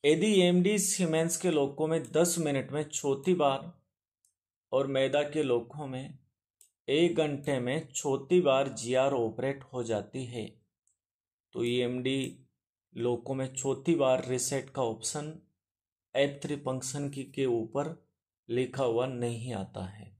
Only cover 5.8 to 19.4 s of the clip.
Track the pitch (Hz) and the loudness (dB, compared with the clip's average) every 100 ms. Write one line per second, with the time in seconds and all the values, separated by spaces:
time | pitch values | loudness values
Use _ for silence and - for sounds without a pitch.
5.8 | 139 127 139 - _ _ _ _ - _ | -10 -10 -12 -16 _ _ _ _ -20 _
6.8 | - 143 175 160 151 139 143 135 120 151 | 0 4 4 4 0 -2 -2 -2 0 -4
7.8 | - - 143 135 135 180 147 131 139 110 | -4 -6 -2 -2 2 4 6 4 2 -4
8.8 | 113 127 135 127 113 117 131 139 - 127 | 0 2 4 2 0 -2 -4 -4 -8 -8
9.8 | 113 107 98 135 120 120 104 _ _ _ | -2 -2 -2 -10 -8 -8 -10 _ _ _
10.8 | _ _ _ _ _ _ _ - 120 123 | _ _ _ _ _ _ _ -4 0 0
11.8 | 123 127 127 135 131 - _ _ _ _ | 0 -2 -2 -2 -4 -10 _ _ _ _
12.8 | _ - 120 120 120 131 131 - 139 135 | _ -4 -2 -2 -4 -6 -6 -4 -4 -2
13.8 | 175 156 135 127 123 127 - 139 - - | 0 4 4 2 0 -4 -2 -4 -6 -4
14.8 | 120 110 - 151 151 160 _ _ _ _ | -2 -2 -6 -6 -10 -14 _ _ _ _
15.8 | _ _ _ 131 143 143 143 143 123 131 | _ _ _ 0 0 0 -6 -4 -4 -4
16.8 | - 143 143 139 131 - 131 117 110 139 | -6 -6 -6 -8 -10 -2 0 0 0 -4
17.8 | 147 170 _ _ _ _ - 120 127 127 | -4 -8 _ _ _ _ -4 -2 -2 0
18.8 | 127 113 131 123 120 117 | 2 2 0 -2 -4 -4